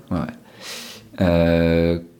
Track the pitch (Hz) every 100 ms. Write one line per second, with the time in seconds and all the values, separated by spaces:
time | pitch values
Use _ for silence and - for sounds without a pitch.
0 | - 87 69 - - - - - - -
1 | - - 90 85 85 85 82 82 82 85
2 | -